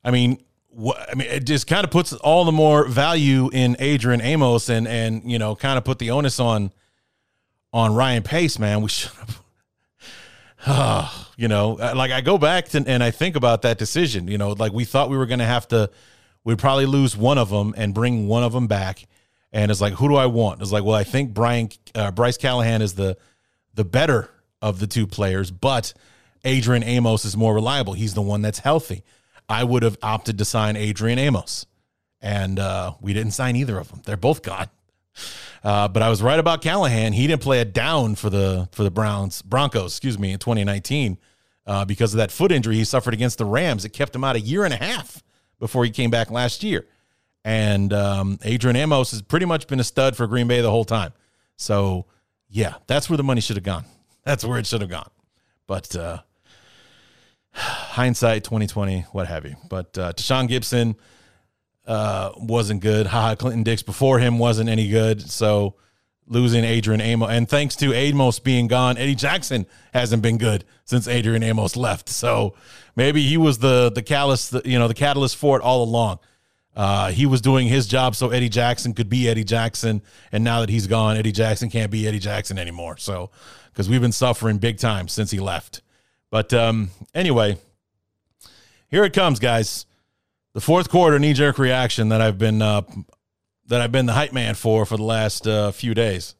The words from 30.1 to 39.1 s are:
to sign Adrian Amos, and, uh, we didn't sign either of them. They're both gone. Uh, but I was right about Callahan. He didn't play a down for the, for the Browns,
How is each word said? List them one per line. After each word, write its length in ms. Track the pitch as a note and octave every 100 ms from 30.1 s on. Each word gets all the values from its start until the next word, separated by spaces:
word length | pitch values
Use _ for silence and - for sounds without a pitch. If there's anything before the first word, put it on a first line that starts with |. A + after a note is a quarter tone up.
| A2 - G#2
to 60 | G#2
sign 300 | A2+ G#2+ G#2+
Adrian 420 | G#2+ G2+ A2+ A#2+
Amos, 480 | C#3+ G#2 - - - _ _ _ _ _
and, 380 | G#2 G2+ F#2+ F#2+
uh, 340 | G2 F#2 F2+ D#2
we 140 | G2+
didn't 180 | G2+ A2+
sign 240 | G#2 B2+ B2
either 220 | C3+ G2
of 120 | E2
them. 120 | - -
They're 120 | G2
both 240 | A#2 D#3
gone. 280 | - F#2+ F#2 _ _ _ _ - - - - -
Uh, 240 | G#2 G2+ G#2
but 160 | F#2+
I 60 | A2
was 120 | G#2+
right 180 | A#2 D#3
about 220 | E3 D#3+
Callahan. 520 | D#3+ F#3+ D#3 A2+ A2
He 120 | G#2 C#3
didn't 160 | D3+
play 180 | B2+ B2+
a 60 | A2
down 500 | G#2+ C3 D#3+ A2+ G#2
for 140 | G#2+
the, 380 | G2 F#2+ F#2 F#2
for 100 | -
the 80 | G2+
Browns, 500 | F2+ G#2+